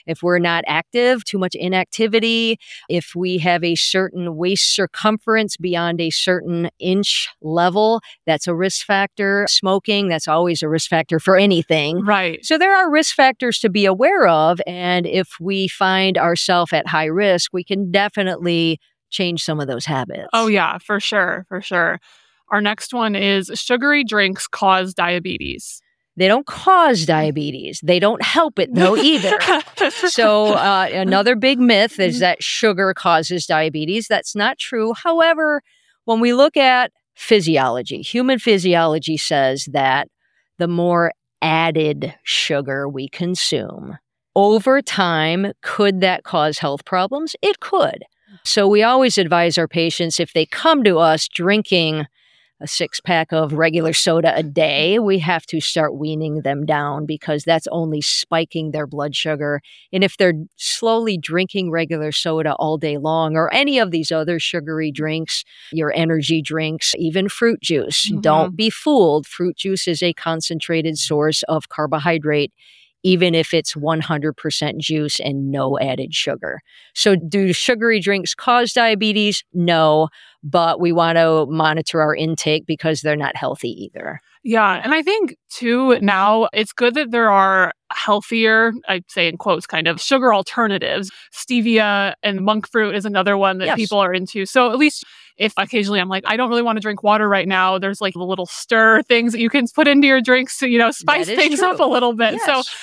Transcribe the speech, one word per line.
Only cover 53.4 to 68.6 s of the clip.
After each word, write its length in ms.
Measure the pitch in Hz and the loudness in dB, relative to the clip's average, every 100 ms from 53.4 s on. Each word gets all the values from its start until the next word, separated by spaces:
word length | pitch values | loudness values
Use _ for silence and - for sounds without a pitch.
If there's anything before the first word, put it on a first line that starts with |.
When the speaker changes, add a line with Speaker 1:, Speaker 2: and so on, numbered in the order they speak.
| 156 | 0
Speaker 1:
regular 380 | 151 165 165 160 | 2 2 2 0
soda 400 | - - 165 165 - | 0 2 2 2 0
a 60 | |
day, 560 | 160 143 156 143 160 214 | -2 0 0 2 0 0
we 180 | 214 196 | 0 0
have 260 | 160 170 - | 0 -2 -4
to 140 | 160 | -6
start 360 | - - 151 139 | -4 -2 -2 -2
weaning 460 | 151 156 156 151 | -6 -6 -4 -4
them 220 | 143 143 | -4 -4
down 400 | 151 151 147 147 151 | -2 -2 -2 -6 -8
because 360 | 151 - 151 | -8 -6 -4
that's 240 | 147 165 - | 0 0 0
only 280 | 170 165 151 | -4 -4 -4
spiking 680 | 147 - - 165 165 170 156 | -4 -4 -2 -2 -2 -6 -6
their 160 | 151 147 | -6 -6
blood 300 | 143 147 139 | -6 -6 -4
sugar. 440 | 160 151 147 147 - - _ | -4 -4 -4 -4 -8 -20 _
And 120 | 190 | -2
if 120 | 190 - | -2 2
they're 180 | 185 160 170 _ | 2 2 -6 _
slowly 640 | - - 226 226 226 185 | -8 -2 0 0 0 -4
drinking 540 | 147 165 185 202 185 | -4 -2 -2 -2 -4
regular 400 | 165 160 160 151 | -2 -2 -4 -4
soda 420 | 147 170 160 156 | -4 -2 -2 -2
all 240 | 143 156 156 | -2 -2 -2
day 200 | 156 147 | -2 -4
long 360 | 151 160 160 160 | -2 0 0 0
or 160 | 160 | 0
any 280 | 240 285 269 | 2 2 0
of 100 | 214 | 0
these 220 | 170 156 | -2 -2
other 260 | 160 156 170 | -2 -2 -4
sugary 540 | - 175 151 160 160 | -4 -6 -6 -6 -6
drinks, 520 | 139 156 160 160 - - - - | -4 -4 -4 -4 -8 -8 -18 -10
your 200 | 160 151 - | -4 -2 0
energy 440 | 165 160 139 160 | 0 0 0 -2
drinks, 540 | 147 156 156 160 - - | -2 -4 -4 -4 -4 -2
even 320 | 165 165 196 | -2 -2 -2
fruit 320 | - 233 226 | 0 0 0
juice, 480 | - 156 - - - | -2 -2 -2 -2 -2
Speaker 2:
Mm-hmm. 120 | 208 | 0
Speaker 1:
don't 360 | 202 156 170 | 2 2 2
be 140 | 175 | 0